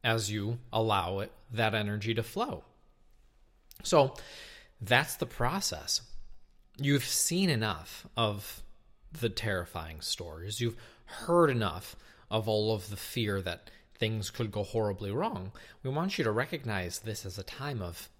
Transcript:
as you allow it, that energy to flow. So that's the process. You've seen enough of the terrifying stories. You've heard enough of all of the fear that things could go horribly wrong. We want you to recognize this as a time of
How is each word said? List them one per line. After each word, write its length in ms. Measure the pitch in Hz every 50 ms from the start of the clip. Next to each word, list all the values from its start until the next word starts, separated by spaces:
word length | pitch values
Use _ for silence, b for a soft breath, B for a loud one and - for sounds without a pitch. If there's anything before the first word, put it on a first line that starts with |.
as 280 | - 120 113 113 107 98
you 280 | 107 107 98 107 120 120 - -
allow 460 | - 110 113 113 107 98 87 87 98 98
it, 120 | 101 - - - - -
that 220 | 117 113 113 110 107
energy 400 | 110 104 104 104 107 101 113 117
to 80 | 113
flow. 420 | 113 - - 196 233 277 - - - - _ _ - _ _ _ - - - _ - - _ - - _ _ _ _ - - -
So 320 | - - - 156 139 135 B B B B B B B B B B B B B -
that's 360 | 107 98 120 127 151 - -
the 100 | - -
process. 760 | 120 - - 120 123 156 196 196 - - 78 - - - - - - - - - - - - - - - - - _ - -
You've 260 | 139 139 143 139 -
seen 460 | - - - - - 165 180 196 180
enough 560 | 147 110 110 107 92 78 - - - - - - -
of 460 | - 117 107 104 101 101 - - - - - - - - - - - - - - -
the 80 | 117 110
terrifying 720 | 92 - - 110 98 90 82 - - 87 80 82 80 78
stories. 600 | - - - - 87 85 78 80 87 101 104 110
You've 160 | 120 117 113 B B B B B B
heard 460 | - - - - - 170 175 170 147
enough 460 | 127 120 107 92 76 82 - - - B B B B B B B
of 180 | 104 110 101 113
all 260 | 110 107 107 110 113
of 160 | 104 95 101
the 60 | 101
fear 460 | 95 - - - 123 110 104 101 98
that 280 | 92 90 82 - - - B B B B -
things 360 | - 117 110 110 110 101 -
could 220 | - - 120 110
go 100 | 101 104
horribly 480 | 101 95 - 113 110 104 98 92 104 98
wrong. 420 | 101 131 185 226 - - 92 98 B B B B B B
We 80 | - 131
want 260 | 135 147 170 196 196
you 80 | - 143
to 60 | 110
recognize 680 | 104 113 131 - - 147 135 117 104 95 90 87 - -
this 260 | - 113 107 - -
as 120 | 95 90 101
a 40 |
time 400 | 95 - - - 131 147 139 113
of 260 | 92 85 85 - - - -